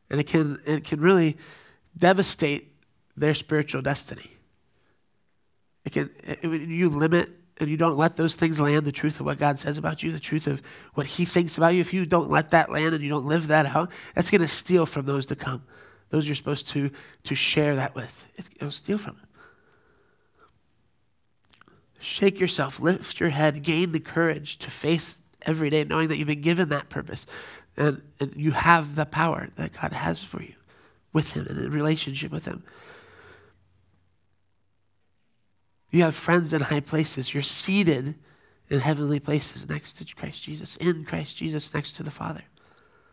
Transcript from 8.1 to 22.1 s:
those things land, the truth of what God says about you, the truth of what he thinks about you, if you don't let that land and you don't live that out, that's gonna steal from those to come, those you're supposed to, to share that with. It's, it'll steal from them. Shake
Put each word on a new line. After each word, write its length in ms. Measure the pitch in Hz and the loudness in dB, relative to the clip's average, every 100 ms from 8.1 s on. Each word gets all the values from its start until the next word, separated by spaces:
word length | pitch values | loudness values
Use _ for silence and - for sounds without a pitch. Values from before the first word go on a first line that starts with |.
| 170 | 2
those 180 | 165 - | 0 2
things 240 | 165 156 | 0 4
land, 260 | 147 147 147 | 4 4 2
the 60 | |
truth 300 | 139 151 151 | -2 -2 -2
of 40 | 147 | -4
what 120 | 143 | 0
God 200 | 147 139 | 0 0
says 200 | 156 151 | -4 -4
about 260 | 160 156 | -4 -4
you, 80 | 165 | -4
the 80 | 156 | -6
truth 260 | - 156 151 | -4 -2 -2
of 160 | 139 - - - | -6 -8 -20 -10
what 140 | - 139 | -6 -4
he 160 | - | -2
thinks 340 | 175 180 170 - | 0 2 2 4
about 160 | 165 | 4
you, 60 | 180 | 4
if 140 | 175 | 2
you 120 | 185 165 | 0 2
don't 240 | 170 156 | 2 4
let 220 | 151 156 | 2 4
that 180 | 170 - | 4 4
land 240 | 151 160 | 2 0
and 80 | 160 | 0
you 80 | 147 | -2
don't 160 | 147 131 | -2 0
live 220 | 160 156 | 0 4
that 180 | 156 143 | 4 4
out, 240 | 147 175 - - - | 2 -2 -6 -8 -2
that's 140 | 175 | 2
gonna 180 | 202 160 | 4 4
steal 380 | - - 180 160 | 0 4 4 4
from 200 | - 135 | -2 -2
those 200 | 139 135 | -2 -2
to 100 | 139 | -6
come, 260 | - 127 - - - - _ | -4 -6 -8 -20 -20 -20 _
those 180 | 160 147 | -2 0
you're 80 | 143 | -2
supposed 320 | - 143 - | -4 -4 -4
to, 220 | 147 139 - - - | -2 -2 -4 -18 -12
to 100 | - | -6
share 440 | 135 - - 147 139 | -2 2 2 2 2
that 180 | 131 - | -2 -6
with. 340 | 123 - - - | -12 -14 -20 -20
It's, 140 | 180 - | -18 -12
it'll 140 | 143 | -10
steal 260 | - - 208 | -8 -4 -4
from 180 | - - | -4 -14
them. 120 | - _ - _ _ _ _ _ _ _ _ _ _ _ _ _ _ _ _ _ _ _ _ - _ _ _ _ | -20 _ -20 _ _ _ _ _ _ _ _ _ _ _ _ _ _ _ _ _ _ _ _ -20 _ _ _ _
Shake 400 | - | -10